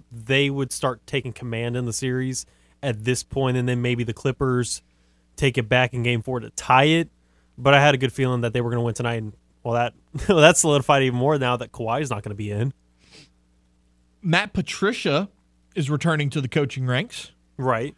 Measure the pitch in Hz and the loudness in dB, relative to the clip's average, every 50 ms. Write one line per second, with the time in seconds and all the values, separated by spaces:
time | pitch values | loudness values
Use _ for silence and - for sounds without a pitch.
0 | - - 117 117 110 117 135 139 143 139 139 139 135 123 - - - 131 123 - | -10 -16 -18 -10 -2 0 2 2 2 2 0 -2 -4 -4 -4 -4 -4 -4 -4 -6
1 | _ - 147 135 - 127 - - 127 120 113 113 117 120 120 127 123 117 110 - | _ -6 -6 -6 -6 -6 -10 -10 -8 -8 -6 -4 -4 -4 -4 -4 -4 -4 -6 -4
2 | 135 127 127 127 131 131 127 - - _ _ _ _ _ _ - - 139 113 107 | -4 -2 -2 -2 -4 -4 -6 -8 -12 _ _ _ _ _ _ -8 -6 -6 -4 -2
3 | 107 123 127 - - - - 139 135 127 127 127 123 127 123 120 123 123 123 117 | -2 -2 -2 -2 -4 -6 -4 -2 0 0 0 0 0 0 -2 -2 -2 -2 -2 -2
4 | 117 113 113 - - 139 127 - 139 131 127 123 120 - - - _ _ _ _ | -4 -6 -6 -4 -4 -4 -4 -2 -2 0 0 0 -2 -2 -6 -12 _ _ _ _
5 | _ _ _ _ _ _ _ - 143 135 123 135 117 104 127 127 127 120 - 123 | _ _ _ _ _ _ _ -2 -2 0 0 -2 0 2 2 2 2 2 0 -2
6 | 117 120 120 117 - 131 127 120 110 110 - - - - 131 131 143 156 160 165 | -2 0 0 -2 -2 -4 -6 -6 -8 -10 -14 -6 2 4 6 6 6 6 4 2
7 | 165 - _ _ _ _ _ _ _ _ _ - 123 139 143 139 143 147 139 127 | 0 -2 _ _ _ _ _ _ _ _ _ 0 4 6 6 8 8 6 4 4
8 | 135 120 - - 131 127 127 120 117 117 110 123 117 117 120 120 117 117 107 - | 0 -2 0 0 -2 0 0 0 -2 -2 -2 -2 -2 -2 -2 -2 -2 -2 -2 -2
9 | 120 117 117 113 110 107 - _ _ _ _ _ - 120 117 120 120 117 - _ | -4 -4 -4 -4 -6 -10 -14 _ _ _ _ _ -4 -2 0 0 0 -2 -4 _
10 | _ _ - 143 - - 196 160 147 165 175 - - 156 143 143 127 - 143 139 | _ _ -10 -4 0 4 6 8 8 8 8 6 2 2 2 2 2 2 2 2
11 | 135 127 120 123 127 143 156 143 127 123 123 120 123 110 - - 113 110 120 143 | 2 0 0 0 0 0 0 0 0 0 -2 -2 -4 -10 -10 -8 -6 -4 -4 -4
12 | 156 131 117 101 - 107 101 104 107 104 104 104 120 139 - _ _ _ _ _ | -4 -4 -6 -8 -8 -10 -10 -8 -6 -6 -4 -2 -2 -4 -4 _ _ _ _ _
13 | _ _ - - - _ _ _ _ _ _ _ _ _ _ _ _ _ _ _ | _ _ -20 -20 -20 _ _ _ _ _ _ _ _ _ _ _ _ _ _ _
14 | _ _ _ _ - 170 165 180 208 202 - 190 156 - - - 190 208 247 - | _ _ _ _ -2 0 2 2 0 0 -4 -4 -4 -4 -4 -2 0 0 0 0
15 | - 180 139 160 202 - _ _ _ _ _ _ _ _ - 180 143 131 151 143 | -2 0 0 0 -2 -4 _ _ _ _ _ _ _ _ -6 -4 -2 -2 -2 0
16 | - 170 160 147 147 139 - 156 131 117 - 156 143 131 - 135 127 127 123 131 | 0 0 0 0 0 -2 -2 -4 -4 -2 -2 -2 -2 -2 -4 -4 -2 -2 -2 -2
17 | 208 247 - - - - _ _ _ _ _ - 127 131 120 113 127 151 - | -2 -6 -10 -16 -18 -18 _ _ _ _ _ -4 -2 0 0 0 -2 -6 -10